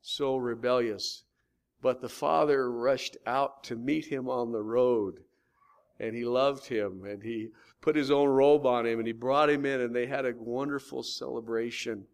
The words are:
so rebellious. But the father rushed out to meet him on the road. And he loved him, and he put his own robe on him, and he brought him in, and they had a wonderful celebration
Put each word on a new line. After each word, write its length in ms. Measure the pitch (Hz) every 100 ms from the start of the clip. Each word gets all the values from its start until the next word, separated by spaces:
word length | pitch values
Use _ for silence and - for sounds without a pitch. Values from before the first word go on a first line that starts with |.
so 340 | - - 139 131
rebellious. 880 | 123 117 123 123 117 101 - - _ _ _ _ _ _
But 200 | 131 127
the 80 | -
father 640 | - 147 160 151 139 127
rushed 460 | 120 123 131 - - 113
out 380 | 131 139 -
to 120 | - 117
meet 300 | 123 156 151
him 240 | 139 127
on 220 | 127 117
the 100 | 113
road. 600 | 107 117 127 117 98 82 - _ _ _ _ _ _ _
And 160 | 113 117
he 100 | 120
loved 400 | 123 139 139 -
him, 400 | 117 101 92 98
and 180 | 101
he 260 | 110 113 110 - _ _
put 160 | - 151
his 160 | 135
own 160 | 143 143
robe 380 | 135 139 147 135
on 200 | 123 117
him, 140 | 113
and 80 | 113
he 60 |
brought 360 | 113 123 139 151
him 160 | 147 139
in, 140 | 135
and 160 | 120 123
they 120 | 123
had 180 | 139 131
a 80 | 120
wonderful 680 | 113 123 143 143 - 131
celebration 1000 | 117 - 131 120 113 113 120 117 120 107 98